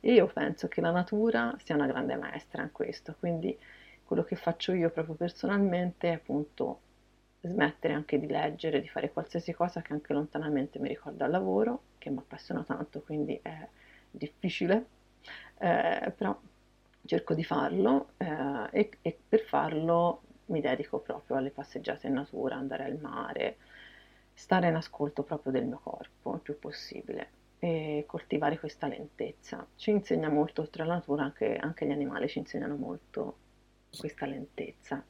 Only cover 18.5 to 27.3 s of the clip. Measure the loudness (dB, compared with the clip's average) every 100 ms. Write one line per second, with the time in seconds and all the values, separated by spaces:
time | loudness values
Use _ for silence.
18.5 | -2 -2 2 2 0 -6 -6 _ 2 4
19.5 | 0 2 0 4 6 6 2 -8 -20 -4
20.5 | 0 0 0 -2 -4 -4 -10 -2 -2 -2
21.5 | -6 -10 -6 -6 -6 -2 -2 -2 -4 -2
22.5 | -2 -6 -6 -6 -6 -8 -8 -6 -2 -4
23.5 | -4 -20 -20 -20 -20 -20 -20 _ -20 2
24.5 | 4 4 2 -4 -4 -4 -2 -4 -4 -2
25.5 | 0 -2 -6 -8 -10 -12 _ -8 -8 -8
26.5 | -10 -8 -12 -12 -12 -8 -8 -10